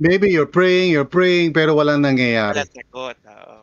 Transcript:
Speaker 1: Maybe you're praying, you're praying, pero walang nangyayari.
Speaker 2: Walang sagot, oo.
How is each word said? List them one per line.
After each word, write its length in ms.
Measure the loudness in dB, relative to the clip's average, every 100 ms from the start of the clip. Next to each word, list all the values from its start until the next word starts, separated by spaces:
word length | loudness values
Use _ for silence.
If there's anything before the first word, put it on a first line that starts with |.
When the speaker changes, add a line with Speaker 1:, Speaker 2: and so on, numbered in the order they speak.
Speaker 1:
Maybe 320 | 0 2 2
you're 160 | 0 0
praying, 400 | 0 2 2 0
you're 200 | 0 -2
praying, 440 | 0 0 0 0
pero 240 | 0 0 2
walang 240 | 2 0
nangyayari. 640 | 0 0 0 0 -2 -4
Speaker 2:
Walang 80 | -8
sagot, 440 | -14 -20 -16 -14 -16 _
oo. 280 | -20 -20 -20